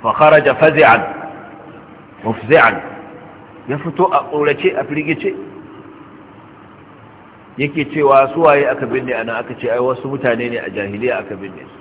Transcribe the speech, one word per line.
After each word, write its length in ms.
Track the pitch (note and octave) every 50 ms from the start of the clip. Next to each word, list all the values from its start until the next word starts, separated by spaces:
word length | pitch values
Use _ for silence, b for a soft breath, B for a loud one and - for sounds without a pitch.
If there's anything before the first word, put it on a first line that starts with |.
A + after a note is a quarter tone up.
| -
Fa 100 | E3 -
kharaja 400 | - D3+ D3+ D#3 D3+ C#3+ C#3+ B2+
fazi'an, 480 | - D#3+ D#3 D3+ D3+ D#3 A#2+ A2+ - - - - - - - - - - - - - - - - - - - - - - - - - -
mufzi'an. 500 | A2 A2+ - G#2+ G#2+ D3 D#3+ B2 A2+ G#2+ - - - - - - - - - - - - - - - - - - -
Ya 100 | B2+ D3
fito 320 | D3 E3+ C#3 - F3+ F#3 -
a 140 | C#3+ - -
tsorace, 440 | D3+ D3+ D3 D3 C#3+ - - F#3 -
a 100 | - -
firgice. 500 | - D3 D#3 D3+ D3+ D#3+ - - G3 - - - - - - - - - - - - - - - - - - - - - - - - - - - - - - - - - - - - - - - - - - - - - -
Yake 260 | C#3 C#3+ C#3+ D#3 C#3+ C#3
cewa, 400 | - D#3 D3 C#3 C3+ C3+ C3+ C3+ -
"Su 80 | D#3+ E3
waye 260 | D#3 C#3+ C#3+ C#3+ B2+
aka 160 | C3 C#3 C#3
binne 240 | A#2 A2+ C3 B2+ B2+ B2
anan?" 240 | A2+ A2+ A#2 A2+ A2+ B2
Aka 120 | - B2 -
ce, 80 | - A#2+
"Ai, 80 | A2+ B2
wasu 280 | B2 B2+ C3 B2 - C3+
mutane 400 | C3+ C3+ - B2+ A#2 A#2 A#2+ A#2+
ne 100 | A#2 A#2
a 100 | - F#2+
jahiliya 480 | F#2+ G#2 G2+ G2 G2+ G#2 A#2 B2 A#2 F#2+
aka 160 | - - G#2
binne 280 | F#2 G2 G2 F#2 D#2 C2
su." 120 | C2+ - -